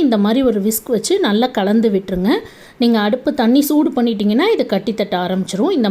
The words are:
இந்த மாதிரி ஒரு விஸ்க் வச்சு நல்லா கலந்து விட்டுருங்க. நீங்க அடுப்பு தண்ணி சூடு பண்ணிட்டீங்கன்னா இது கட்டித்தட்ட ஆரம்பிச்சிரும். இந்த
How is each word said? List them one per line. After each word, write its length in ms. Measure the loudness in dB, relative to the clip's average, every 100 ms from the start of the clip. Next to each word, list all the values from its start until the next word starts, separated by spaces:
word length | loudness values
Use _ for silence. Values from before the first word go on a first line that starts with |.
இந்த 140 | 2 2 2
மாதிரி 160 | 2 2
ஒரு 100 | 0 -2
விஸ்க் 220 | -4 -2 -4
வச்சு 180 | 0 0 0
நல்லா 220 | 0 0 0
கலந்து 300 | 0 2 2 0
விட்டுருங்க. 360 | -2 -2 0 0 -4 -18 -14 -2
நீங்க 160 | 0 2 0
அடுப்பு 220 | -2 -2 0
தண்ணி 200 | 2 2 2
சூடு 200 | 2 0 0
பண்ணிட்டீங்கன்னா 500 | -2 0 0 2 2 0
இது 100 | 0
கட்டித்தட்ட 420 | -2 -2 -4 -4 -2 -2
ஆரம்பிச்சிரும். 500 | -4 -4 -2 0 0
இந்த 120 | 0